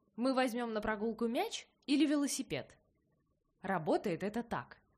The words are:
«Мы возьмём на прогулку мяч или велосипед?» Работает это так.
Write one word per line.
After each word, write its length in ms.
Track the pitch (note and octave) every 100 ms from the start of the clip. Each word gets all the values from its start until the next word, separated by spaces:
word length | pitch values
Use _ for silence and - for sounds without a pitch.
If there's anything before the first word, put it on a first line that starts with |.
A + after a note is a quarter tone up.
| _ -
«Мы 180 | B3+
возьмём 400 | B3+ B3+ A3+ A#3
на 80 | A3
прогулку 460 | G#3+ G#3+ G#3+ A3 A#3
мяч 400 | B3+ G#4+ - - _ -
или 220 | C#4 D4
велосипед?» 680 | D4 C#4+ - B3+ C#3+ - - _ _ _ _ _ _ _ _
Работает 640 | G3 F#3 D#3 E4 A#3+ E3
это 180 | F#3+ G#3
так. 360 | A#3 D#3 B2+ - _